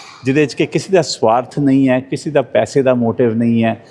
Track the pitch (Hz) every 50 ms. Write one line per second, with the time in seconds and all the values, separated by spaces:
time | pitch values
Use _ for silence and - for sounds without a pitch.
0 | - - - - - 127 135 151 151 135 - - 160 143 - 160 - - 190 180
1 | 151 - - - - 110 113 127 127 - - 143 143 139 135 135 135 131 127 127
2 | 131 - 131 123 - 160 143 147 127 120 - 110 117 - - 143 127 131 127 123
3 | 117 113 107 - 127 117 110 113 117 117 117 117 113 113 110 110 - -